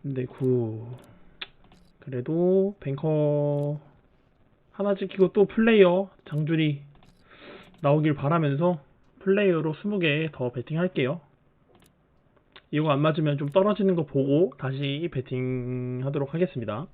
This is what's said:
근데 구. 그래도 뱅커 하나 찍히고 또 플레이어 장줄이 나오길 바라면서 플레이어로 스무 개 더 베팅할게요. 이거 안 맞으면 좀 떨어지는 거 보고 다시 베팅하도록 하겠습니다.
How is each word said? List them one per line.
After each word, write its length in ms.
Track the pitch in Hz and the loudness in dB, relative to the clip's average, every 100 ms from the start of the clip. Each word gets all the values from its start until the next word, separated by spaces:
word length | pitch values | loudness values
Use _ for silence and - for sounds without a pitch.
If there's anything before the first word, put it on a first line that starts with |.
근데 220 | 143 131 | -6 -6
구. 600 | 127 - 131 123 113 110 113 123 - - - - - _ - - _ _ | -8 -4 0 0 0 -8 -12 -16 -20 -20 -20 -18 -20 _ -20 -20 _ _
그래도 760 | - 127 127 165 180 190 190 202 | -10 -8 -4 0 2 2 0 -4
뱅커 1000 | 139 139 156 151 151 147 147 143 147 147 - _ _ _ _ _ _ _ _ | -8 -4 -2 0 2 0 0 -2 -2 -6 -12 _ _ _ _ _ _ _ _
하나 240 | - 202 | -4 -2
찍히고 380 | 196 190 - 185 | -2 -4 0 2
또 140 | 214 196 | 4 2
플레이어 640 | - 226 220 185 175 196 - - | 4 4 6 6 4 -2 -10 -8
장줄이 540 | 151 151 165 156 143 - - - _ _ - - - - - | -4 0 0 0 -2 -10 -20 -20 _ _ -20 -20 -20 -20 -4
나오길 320 | 143 151 156 | 2 2 2
바라면서 680 | 143 139 170 151 139 175 170 - _ _ _ | 0 0 0 0 2 0 -2 -8 _ _ _
플레이어로 540 | 190 196 202 165 156 151 | 0 2 2 2 -2 -6
스무 160 | 208 208 | -6 -2
개 320 | 165 147 160 | 0 0 -4
더 220 | - 123 | -4 -6
베팅할게요. 680 | 127 120 156 185 180 127 170 _ _ _ _ _ _ _ _ _ _ _ _ _ - _ | -6 -6 -4 -2 -2 -2 -4 _ _ _ _ _ _ _ _ _ _ _ _ _ -20 _
이거 220 | 147 156 | -2 2
안 80 | 139 | 2
맞으면 380 | 156 156 151 143 | 2 2 0 0
좀 100 | 147 | 0
떨어지는 480 | 190 202 208 196 175 | 2 2 2 2 2
거 80 | 151 | 0
보고 460 | 139 135 143 196 - | 0 2 4 2 0
다시 500 | 139 135 143 139 170 | -6 -4 -4 -4 -4
베팅하도록 1200 | 135 127 127 127 127 123 127 123 127 135 143 139 | -6 -6 -4 -4 -4 -4 -6 -6 -6 -4 -4 -4
하겠습니다. 520 | 160 180 135 107 104 180 | -2 -2 -4 -6 -8 -10